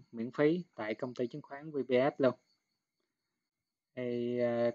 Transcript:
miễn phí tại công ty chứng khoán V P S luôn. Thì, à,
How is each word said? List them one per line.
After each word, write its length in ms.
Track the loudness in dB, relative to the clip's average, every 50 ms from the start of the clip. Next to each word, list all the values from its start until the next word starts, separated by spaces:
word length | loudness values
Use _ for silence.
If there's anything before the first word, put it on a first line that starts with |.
| -8 _
miễn 200 | -8 -8 -8 -6
phí 340 | 0 4 4 4 4 2 -2 -8 _
tại 200 | -8 -6 -6 -4
công 180 | -4 -6 -8 -4
ty 140 | -4 -6 -6
chứng 140 | -6 -10
khoán 300 | -14 -14 -16 -14 -14 -8
V 60 | -6 -6 -2 2
P 20 |
S 320 | 2 4 4 2 2 2
luôn. 140 | 2 2 2 0 _ _ _ _ _ _ _ _ _ _ _ _ _ _ _ _ _ _ _ _ _ _ _ _ _ _ _ _ _ _ _
Thì, 440 | -6 -4 -2 -2 -2 -2 0 0 2
à, 320 | 2 2 2 2 2 2